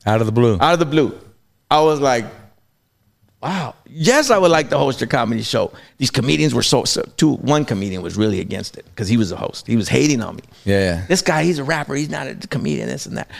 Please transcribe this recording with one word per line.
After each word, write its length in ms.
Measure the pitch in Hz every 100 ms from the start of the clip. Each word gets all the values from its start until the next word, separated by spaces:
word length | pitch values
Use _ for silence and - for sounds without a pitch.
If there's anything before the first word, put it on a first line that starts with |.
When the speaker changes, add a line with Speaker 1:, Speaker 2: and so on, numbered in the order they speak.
| 104
Speaker 1:
Out 120 | 110
of 60 | 110
the 60 |
blue. 260 | 113 120 101
Speaker 2:
Out 120 | 143
of 80 | 170
the 60 | 160
blue. 280 | 156 123 - - _ _ _ -
I 100 | 151
was 180 | 156 151
like, 240 | 139 120 101 - - _ _ _ _ _ _ _ _ _
"Wow. 340 | 143 190 135 - -
Yes, 380 | 151 170 285 294
I 80 | 208
would 120 | 180
like 180 | 160 139
to 80 | 143
host 220 | 139 127
your 80 | 117
comedy 340 | 135 113 113
show." 300 | 110 113 95 - - -
These 120 | 131
comedians 440 | - 127 151 151
were 80 | 120
so, 220 | - 127
so 180 | - - - -
two, 180 | 151 127
one 280 | 123 151
comedian 380 | 143 98 98 92
was 140 | 87 95
really 220 | 107 92
against 360 | 92 98 95 -
it 80 | -
'cause 140 | - 98
he 80 | 117
was 160 | 95
a 40 | -
host. 300 | - - -
He 100 | 117
was 120 | 95
hating 340 | 127 151 127
on 140 | 92 -
me. 60 | - -
Speaker 1:
Yeah, 140 | 101 98
yeah. 220 | 95 85 92
Speaker 2:
"This 140 | 180
guy, 200 | - 156
he's 140 | 165 156
a 60 |
rapper. 300 | 135 160 143
He's 140 | 139 151
not 160 | 151 135
a 60 |
comedian, 540 | - - 139 147 - 58
this 180 | 67 -
and 100 | 58
that." 120 | -